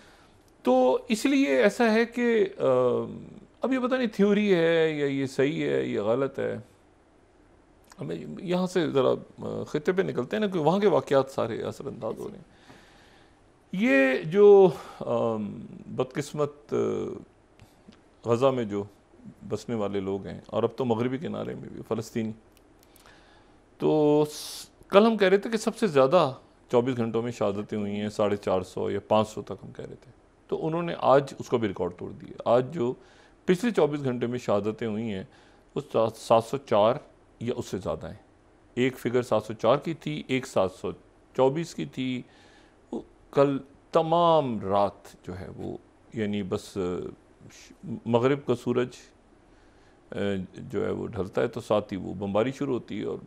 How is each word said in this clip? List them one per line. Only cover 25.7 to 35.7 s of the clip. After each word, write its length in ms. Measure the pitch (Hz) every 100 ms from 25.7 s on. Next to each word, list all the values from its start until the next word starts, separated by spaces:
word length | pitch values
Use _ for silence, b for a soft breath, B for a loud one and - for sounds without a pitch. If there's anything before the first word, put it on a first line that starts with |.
| - 214
ज़्यादा 540 | 139 135 175 143 127 - _ -
चौबीस 240 | 123 123 120
घंटों 260 | 113 113
में 100 | 120
शहादतें 460 | 117 104 101 104 107
हुई 140 | 101
हैं, 180 | 104 104
साढ़े 280 | 107 104 101
चार 260 | 101 95
सौ 260 | 92 - 101
या 100 | 98
पाँच 280 | - 107 107
सौ 140 | -
तक 160 | 101 98
हम 80 | 117
कह 120 | -
रहे 120 | - -
थे, 160 | - - _ _ -
तो 60 | -
उन्होंने 380 | 160 165 170
आज 420 | 165 120 139 143 -
उसको 180 | - 117
भी 100 | 107
रिकॉर्ड 260 | 90 90
तोड़ 180 | - 98
दिया। 400 | 98 - - -
आज 120 | 120
जो 340 | 131 160 120 131 b b b b -
पिछले 240 | 180 240
चौबीस 300 | 190 151 147
घंटे 260 | 135 123 123
में 120 | 123
शहादतें 480 | - 104 104 107 113
हुई 200 | 107 113
हैं, 200 | 95 - b b b b